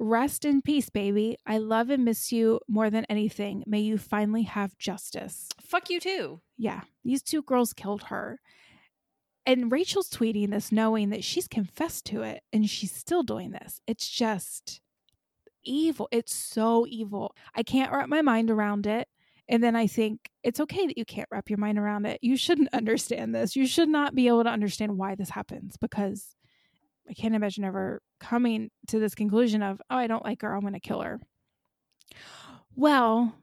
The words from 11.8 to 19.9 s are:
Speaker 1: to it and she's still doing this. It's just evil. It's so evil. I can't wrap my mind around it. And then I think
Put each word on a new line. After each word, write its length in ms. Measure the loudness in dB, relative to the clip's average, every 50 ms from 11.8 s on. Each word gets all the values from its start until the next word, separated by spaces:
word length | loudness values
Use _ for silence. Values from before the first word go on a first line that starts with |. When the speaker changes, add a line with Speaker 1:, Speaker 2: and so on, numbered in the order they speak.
| -4 -4 -6 -8 -10
Speaker 1:
to 160 | -8 -8 -6
it 200 | -6 -8 -10 -12 -8 _
and 180 | 0 2 2 2
she's 240 | 0 -4 -8 -8
still 300 | -8 -8 -6 -2 0 0
doing 280 | 0 0 -4 -6 -6 -8
this. 280 | -12 -12 -14 -16 -18 -12 _
It's 220 | -6 -6 -6 -6 -6
just 720 | -4 -2 0 0 -2 -4 -6 -10 -12 -14 -14 -14 -16 -16 _ _ _ _ _ _ _ _ _ _ _ _ _ _ _ _
evil. 460 | -8 -4 -2 0 2 2 0 0 -2 -2
It's 240 | -2 -2 -2 -2 -6
so 520 | -8 -8 -6 -2 0 2 4 4 4 2 2
evil. 460 | -2 -8 -6 -6 -6 -6 -6 -8 -10 _ -20 -8 -4
I 80 | -4
can't 300 | -2 2 2 2 2 2
wrap 160 | 0 -2 0 2
my 140 | 2 4
mind 280 | 4 6 4 4 4 4
around 360 | 2 2 2 2 0 0 0
it. 200 | 0 0 -2 -2 -6 _ _ _ _ _ _ _
And 160 | 2 4 4
then 140 | 4 4 4
I 100 | 4 2
think 440 | 2